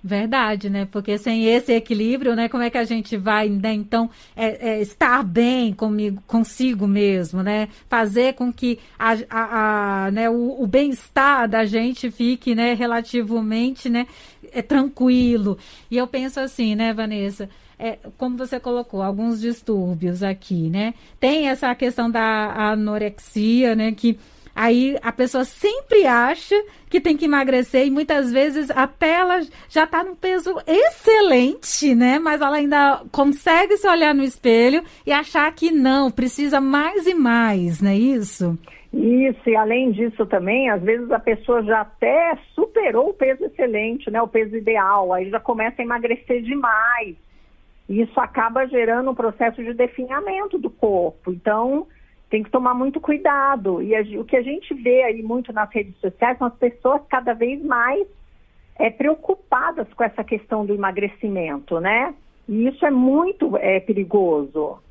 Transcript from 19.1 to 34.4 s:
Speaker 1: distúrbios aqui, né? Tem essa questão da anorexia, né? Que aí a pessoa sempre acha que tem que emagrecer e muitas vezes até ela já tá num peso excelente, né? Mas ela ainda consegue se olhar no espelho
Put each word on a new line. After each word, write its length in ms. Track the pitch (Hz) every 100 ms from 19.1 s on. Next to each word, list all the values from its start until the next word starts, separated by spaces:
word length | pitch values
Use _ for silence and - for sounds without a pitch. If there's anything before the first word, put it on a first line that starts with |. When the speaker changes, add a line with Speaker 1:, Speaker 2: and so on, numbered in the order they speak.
| 202 233 220
Speaker 1:
distúrbios 840 | 233 233 - 208 180 170 175 180
aqui, 480 | 196 190 - 180 160
né? 240 | 185 214 233 - -
Tem 300 | 262 302 285
essa 260 | 269 262
questão 340 | 247 254 247 233
da 640 | 226 220 220 214 - 214
anorexia, 1040 | 214 214 214 214 202 - 214 214 233 247
né? 180 | 220 220
Que 260 | 214 233 220 - - -
aí 420 | - 233 240 269 285
a 100 | 233
pessoa 320 | 226 254 262
sempre 600 | 254 - 415 480 539 427 302
acha 480 | 240 240 330 - 403 415 - -
que 100 | 330
tem 160 | 330
que 120 | 294 320
emagrecer 600 | 285 269 254 247 254 277
e 40 |
muitas 420 | 269 302 294 254
vezes 380 | 247 294 285 277
até 400 | 262 269 - 320
ela 300 | 339 359 359 302 - -
já 180 | 311 311
tá 160 | 330
num 140 | 381 359
peso 420 | 370 370 339 370 -
excelente, 1300 | 339 622 - - 440 403 254 254 349 - - 294
né? 240 | 240 247 277
Mas 220 | 330 302
ela 160 | 285 294
ainda 460 | 294 294 285 269 -
consegue 640 | - 277 285 - 330 392 403
se 100 | 392
olhar 280 | 339 302
no 80 | 285
espelho 600 | 269 -